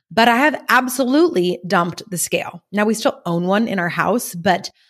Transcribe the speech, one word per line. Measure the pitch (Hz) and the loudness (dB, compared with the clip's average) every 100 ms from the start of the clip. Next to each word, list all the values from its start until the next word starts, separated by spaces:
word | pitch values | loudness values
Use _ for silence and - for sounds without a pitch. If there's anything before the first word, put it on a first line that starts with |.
| _ | _
But | 165 233 | 2 4
I | 233 | 4
have | 302 277 - | 2 0 0
absolutely | 240 254 - 254 285 339 - 180 175 | 0 0 -2 0 4 2 2 0 -2
dumped | 180 185 175 - - | -2 0 0 -4 -10
the | 175 | -8
scale. | - 170 147 180 _ | -4 -4 -6 -12 _
Now, | 202 214 | -2 0
we | |
still | 220 269 - | 0 -2 -4
own | - 170 175 | -4 -2 0
one | 202 233 | 0 0
in | 196 | -2
our | 170 | -4
house, | 175 170 226 - | -2 0 0 -4
but | 175 175 175 - _ _ | -4 0 0 -2 _ _